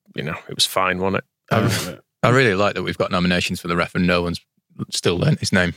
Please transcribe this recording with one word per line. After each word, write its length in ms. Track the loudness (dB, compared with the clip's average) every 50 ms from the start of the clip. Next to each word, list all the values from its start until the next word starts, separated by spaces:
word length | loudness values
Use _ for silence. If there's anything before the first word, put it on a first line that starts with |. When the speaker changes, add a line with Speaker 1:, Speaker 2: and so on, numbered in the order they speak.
| _ _ _
Speaker 1:
you 60 | -8 -8
know, 120 | -8 -8 -10 -12 -12
it 60 | -4
was 100 | -2 -2
fine, 320 | -2 0 0 0 0 0 0
wasn't 200 | 0 -2 -2 -2
it? 60 | -4 _ _ _ _ _
Speaker 2:
Oh, 60 | 0 2
Speaker 1:
Um, 60 | 2 2 0 -2 -4 -6 -10
Speaker 2:
right. 60 | -14 _ _ _ _ 2
Speaker 3:
I 40 | 2
really 240 | 4 4 4 4 2
like 200 | 2 2 0 0
that 80 | -2
we've 160 | -4 -4 -2 -2
got 120 | -2 0
nominations 480 | 0 0 2 2 2 0 0 -2 -4 -6
for 80 | -4 -2
the 80 | -2
ref 180 | -2 -2 -2 0
and 120 | 0 2
no 160 | 2 2 2
one's 180 | 2 -2 -4 -6 -10 _ _ _ _ _ _ -12 -10 -8
still 260 | -8 -2 0 0 0 2
learnt 220 | 2 2 2 0
his 120 | 0 0
name. 220 | 2 2 2 0 -2